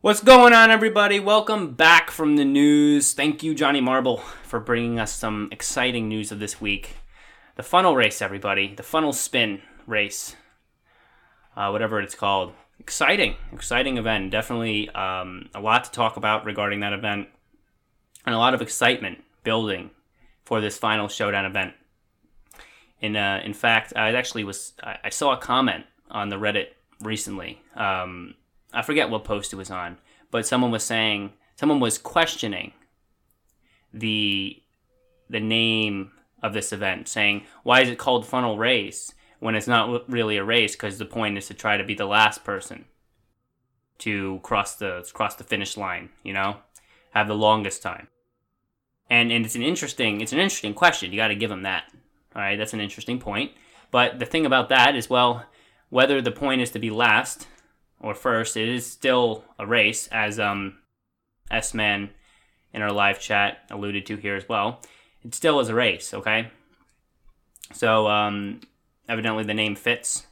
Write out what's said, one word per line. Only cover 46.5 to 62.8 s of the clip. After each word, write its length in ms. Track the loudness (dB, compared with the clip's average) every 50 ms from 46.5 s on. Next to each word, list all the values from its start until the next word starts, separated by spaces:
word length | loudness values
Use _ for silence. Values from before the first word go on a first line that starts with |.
| -4 -8 _ _ _ -20 _ _ _ _ _ _
Have 180 | _ 0 0 0
the 60 | 0
longest 480 | 2 4 4 4 4 2 -6 -8 -8
time." 260 | -8 -10 -10 -10 -14 _ _ _ _ _ _ _ _ _ _ _ _ _ _ _ _ _ _ _ _ _
And, 200 | 2 2 2 2
and 140 | 0 -2 -2
it's 100 | -2 -4
an 60 | -4
interesting, 640 | -2 -2 -2 -4 -6 -8 -4 -2 -2 -2 -2 -4
it's 100 | -6 -4
an 60 | -2 0
interesting 340 | 0 0 -2 -4 -6 -8
question. 400 | -2 4 4 4 4 2 -8 -6
You 60 | -4 -2
gotta 160 | -2 -2 -2
give 180 | -2 -4 -6
'em 120 | -6 -6 -6
that. 280 | -6 -6 -6 -8 -10 _ -20 _ _ _ _ _ _ _
All 60 | -6
right, 160 | -4 -4 -2
that's 160 | -4 -4 -6
an 80 | -6 -8
interesting 400 | -8 -8 -10 -12 -10 -8 -8 -8
point. 320 | -6 -6 -6 -6 -6 -6 -10 _ _ _ _ -20 _ _
But 280 | 2 2 2 2 0 -6
the 60 | -10
thing 220 | -4 -2 -2 0
about 240 | 2 2 2 2 4
that 260 | 4 6 6 6 4
is, 140 | 0 -2 0
well, 340 | 2 2 2 2 0 -2 -10 -18 _ _ _ _ _ _ _ _
whether 320 | 4 4 4 4 4 0
the 100 | 0 -2
point 300 | -4 -2 -2 -2 0 0
is 80 | -2 -4
to 80 | -6 -6
be 100 | -6 -6
last 600 | -2 2 4 4 4 4 2 -2 -10 -14 -16 -20 -20 _ _ _ _ _ _ _ _ _ -10
or 120 | -10 -10
first, 400 | -4 -2 -2 0 0 -2 -4 -4
it 120 | -4 -4 -4
is 160 | -4 -6 -8
still 600 | -10 -14 _ 0 2 2 4 2 2 -2 -4 -12 _ _ -14
a 40 | -6
race, 440 | -2 2 2 2 2 0 -4 -8 -6
as, 320 | -4 -4 -4 -4 -2 -2
um, 360 | -2 -2 -2 -4 -8 -10 -12 _ _ _ _ _ _ _ _ _ _ _ _ _ _ -6
S-Man 580 | -6 -6 -6 -6 -4 -2 -2 0 0 -2 -6 -10 -14 -20 _ _ _ _ _ _ _ _ _ _
in 100 | -8 -4